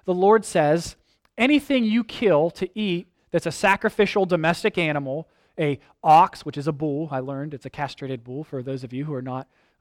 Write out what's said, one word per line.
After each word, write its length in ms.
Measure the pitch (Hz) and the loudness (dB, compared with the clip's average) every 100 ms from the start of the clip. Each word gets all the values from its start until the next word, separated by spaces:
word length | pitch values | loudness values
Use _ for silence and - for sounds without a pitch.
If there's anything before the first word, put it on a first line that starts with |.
| - | -4
the 80 | |
Lord 320 | 180 190 220 208 | 2 4 4 2
says, 500 | 175 151 165 165 - _ _ _ - | 2 2 2 -2 -14 _ _ _ -2
"Anything 460 | 240 294 - 269 | 2 2 2 0
you 200 | 220 226 | 2 0
kill 460 | 226 - 220 151 165 | -2 -2 2 4 2
to 180 | - 185 - | -2 -8 -4
eat 280 | 208 175 - _ _ | -2 -4 -6 _ _
that's 160 | 170 165 | -4 -4
a 60 | |
sacrificial 760 | - 208 - 220 - 202 208 185 | 0 2 2 0 0 2 2 0
domestic 520 | 175 160 170 214 185 | 2 0 0 -2 0
animal, 500 | 160 147 135 143 160 _ _ - | -2 -2 -4 -8 -10 _ _ -4
a 200 | 151 139 _ _ | -2 -4 _ _
ox," 440 | 160 151 127 - 151 | 6 8 6 2 -10
which 120 | 147 | -6
is 100 | 143 | -6
a 40 | |
bull, 380 | 143 156 143 160 | -4 -4 -4 -6
I 80 | 135 | -6
learned 340 | 131 139 151 | -6 -8 -10
it's 120 | 143 135 | -12 -14
a 40 | |
castrated 540 | - 139 - 139 127 | -10 -10 -8 -10 -10
bull 200 | 120 131 | -10 -12
for 200 | 156 135 | -10 -10
those 200 | 123 135 | -8 -10
of 100 | 123 | -8
you 120 | 127 147 | -8 -8
who 80 | |
are 80 | 139 | -8
not, 260 | 127 127 - _ _ _ | -8 -10 -10 _ _ _